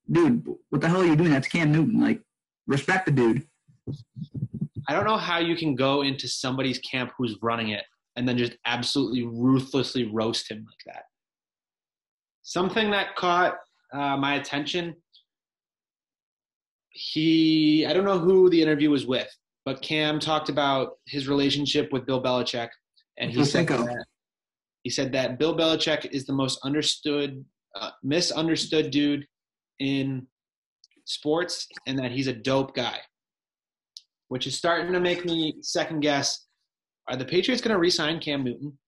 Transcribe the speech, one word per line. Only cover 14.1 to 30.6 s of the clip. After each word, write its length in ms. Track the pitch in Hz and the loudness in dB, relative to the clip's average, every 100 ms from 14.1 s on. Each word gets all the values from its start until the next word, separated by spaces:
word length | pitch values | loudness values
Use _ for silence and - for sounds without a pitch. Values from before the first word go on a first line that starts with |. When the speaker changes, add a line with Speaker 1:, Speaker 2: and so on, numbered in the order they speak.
| 139 | -2
Speaker 2:
my 180 | 139 143 | 0 -2
attention, 580 | 139 143 147 180 170 151 _ _ _ _ _ _ _ _ _ _ _ _ _ _ _ _ _ _ _ | -4 -6 -4 -4 -6 -10 _ _ _ _ _ _ _ _ _ _ _ _ _ _ _ _ _ _ _
he, 960 | - - 156 160 160 160 160 151 151 139 | -16 -8 -2 2 4 4 4 4 4 4
I 60 | |
don't 100 | 170 | 2
know 160 | 202 185 | 2 2
who 300 | 170 190 180 | 4 8 8
the 120 | 170 | 6
interview 280 | 156 147 151 | 4 4 4
was 160 | 143 117 | 2 0
with, 240 | 123 107 - _ _ | -2 -4 -12 _ _
but 180 | - - | -8 -8
Cam 380 | - 156 151 151 | -4 -2 0 -2
talked 300 | 151 151 151 | 0 -2 0
about 480 | 143 143 135 127 - - | 0 2 2 0 -6 -10
his 240 | 143 135 | -6 -2
relationship 640 | 143 139 139 139 147 - | 2 2 2 0 0 0
with 120 | 135 120 | -2 -2
Bill 160 | 127 | -2
Belichick, 480 | 127 127 120 123 117 - _ _ _ - | 0 0 0 -4 -6 -12 _ _ _ -8
and 140 | - | -4
he 140 | 123 143 | 2 2
said 240 | - 160 | 4 2
Speaker 1:
Cinco. 160 | 131 120 | 0 -2
Speaker 2:
that, 200 | 120 - _ _ _ _ _ _ _ | -6 -12 _ _ _ _ _ _ _
he 60 | 127 | -8
said 240 | - 127 | -4 -2
that 260 | 131 127 123 | -2 -2 0
Bill 160 | 156 160 | 0 2
Belichick 560 | 160 156 165 147 - | 2 2 0 -2 -4
is 140 | 139 131 | -8 -4
the 80 | |
most 260 | 139 131 - | -2 -2 -2
understood, 840 | 135 147 147 - 151 147 143 135 135 _ _ | -4 -2 0 -2 -2 -2 -4 -8 -18 _ _
uh, 180 | 98 104 - | -12 -12 -8
misunderstood 880 | 135 165 175 147 160 156 - 156 143 | -2 0 0 0 0 0 0 0 0
dude 340 | 143 147 143 - _ _ _ _ - | 2 2 0 -6 _ _ _ _ -6
in 480 | 135 139 135 131 127 _ _ _ | -2 -2 -2 -4 -10 _ _ _